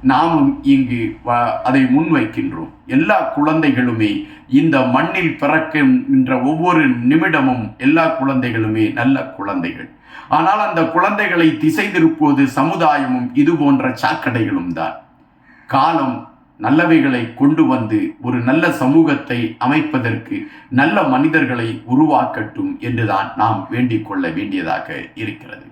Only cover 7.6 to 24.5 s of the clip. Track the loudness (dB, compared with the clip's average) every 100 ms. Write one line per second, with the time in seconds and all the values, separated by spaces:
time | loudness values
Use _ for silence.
7.6 | -4 -2 0 2 2 0 -2 -2 -2 -2
8.6 | -2 0 0 0 0 0 -2 -10 -6 -4
9.6 | -6 -8 -16 -20 -20 -20 -2 0 2 0
10.6 | 0 0 0 0 0 0 -2 2 2 2
11.6 | 0 0 -2 2 2 4 2 2 0 0
12.6 | -2 0 0 0 -2 -2 -2 2 2 2
13.6 | 2 2 0 -2 -4 -2 -4 -2 -2 -2
14.6 | -4 -6 -6 -8 -18 _ _ _ _ -20
15.6 | -4 0 2 2 -2 -6 -12 -20 _ _
16.6 | 0 2 4 4 4 0 -4 0 2 4
17.6 | 2 2 0 -2 -2 -6 -4 -2 0 2
18.6 | 0 0 2 4 4 2 -2 -4 -4 -4
19.6 | 0 0 0 -4 -2 -6 -6 -10 -10 -18
20.6 | -4 0 2 2 0 2 2 2 0 -2
21.6 | -4 -6 -2 2 4 2 0 -6 -8 -6
22.6 | -6 -6 -4 -2 0 -2 -4 -2 -2 -2
23.6 | -6 -2 0 -2 -4 -4 -4 -4 -6